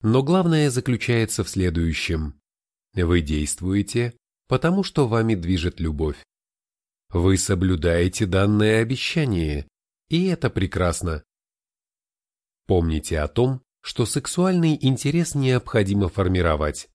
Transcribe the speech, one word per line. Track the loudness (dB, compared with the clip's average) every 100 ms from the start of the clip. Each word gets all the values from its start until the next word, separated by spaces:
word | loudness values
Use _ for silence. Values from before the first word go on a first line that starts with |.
Но | 2 2
главное | 2 2 2 2 2
заключается | 0 -2 -2 0 0 0 -2
в | -4
следующем. | 0 0 0 0 -2 -2 -4 -4 -10 _ _ _ _ _
Вы | -2 2 2
действуете, | 2 -2 -2 -4 -2 -2 -2 -2 -4 -6 _ _ _
потому | -2 0 0
что | -2 0 0
вами | 2 2 0
движет | 0 0 0 -2
любовь. | -4 -2 -4 -4 -14 _ _ _ _ _ _ _ _
Вы | 0 2 2
соблюдаете | 0 0 0 0 2 2 0 0 0
данное | 2 2 2 4 2
обещание, | 0 -4 -4 -2 0 0 -2 -4 -8 _ _ _ _
и | -2 0
это | 0 -2
прекрасно. | -2 -4 0 0 0 -4 -6 _ _ _ _ _ _ _ _ _ _ _ _ _ _ 0
Помните | 2 2 -2 -4 -4
о | -2
том, | 0 0 -2 _ _
что | -14 -4 -2
сексуальный | -2 -4 0 2 2 2 2
интерес | 0 0 0 0 -2 0
необходимо | 0 0 0 0 2 0 0
формировать. | 0 0 2 2 2 -2 -4 -14